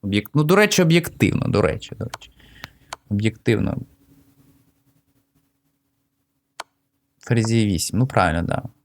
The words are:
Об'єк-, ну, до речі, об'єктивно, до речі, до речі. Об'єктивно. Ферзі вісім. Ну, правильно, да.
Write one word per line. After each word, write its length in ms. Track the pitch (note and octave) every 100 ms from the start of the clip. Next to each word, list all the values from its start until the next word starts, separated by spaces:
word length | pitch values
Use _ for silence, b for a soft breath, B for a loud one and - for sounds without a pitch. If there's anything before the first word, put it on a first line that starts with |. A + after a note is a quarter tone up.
Об'єк-, 280 | G2+ G2+ -
ну, 100 | D3
до 120 | D3+
речі, 260 | G3 G#3 G3
об'єктивно, 640 | E3 E3+ E3+ - G#2+ - -
до 140 | G2+
речі, 340 | - - -
до 100 | -
речі. 260 | - - - B B B B B B - _
Об'єктивно. 680 | G2+ A2 A2+ - G#2+ - B2+ B2 _ _ _ _ _ _ _ _ _ _ _ _ _ _ _ _ _ _ _ _ _ _ _ _ _ _ - - _ _ _ _ _
Ферзі 460 | - A#2 A2 A2+
вісім. 340 | G#2 F2+ - G2+
Ну, 80 | C3
правильно, 360 | - F2+ E2
да. 200 | - - - _